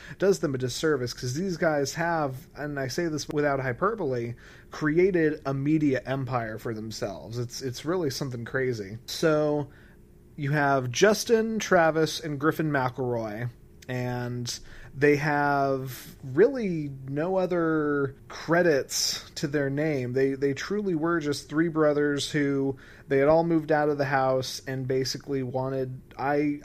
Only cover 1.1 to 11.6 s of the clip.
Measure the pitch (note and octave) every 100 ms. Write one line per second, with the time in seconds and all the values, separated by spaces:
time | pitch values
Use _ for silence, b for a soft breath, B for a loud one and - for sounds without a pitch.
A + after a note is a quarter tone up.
1.1 | - B2+ B2+ G3 E3+ E3+ D3+ C#3+ - E3+
2.1 | E3 D3 C3 - - D3 C#3+ C3+ B2+ E3+
3.1 | D3+ - D3+ D3 C#3 C3 A#2+ F#3+ A3+ D#3
4.1 | B2+ A#2 A#2+ b b b - D3+ D#3 F#3
5.1 | F3+ D#3 D3+ - C#3 C#3 D#3+ D3+ B2+ -
6.1 | C3+ B2+ B2 A2+ A2 B2+ A2 A2 A2 A2+
7.1 | F2 E2 A#2 A#2+ - C3+ A#2+ C#3+ F#3 D#3
8.1 | B2+ C#3+ A#2+ A2+ C3+ B2+ A#2 G2 A2 -
9.1 | - E3 D3+ D3+ D3 C#3+ b b b -
10.1 | - - - C#3 D3+ C#3+ C#3 B2+ A#2+ G3
11.1 | G#3+ - A3+ A3 A3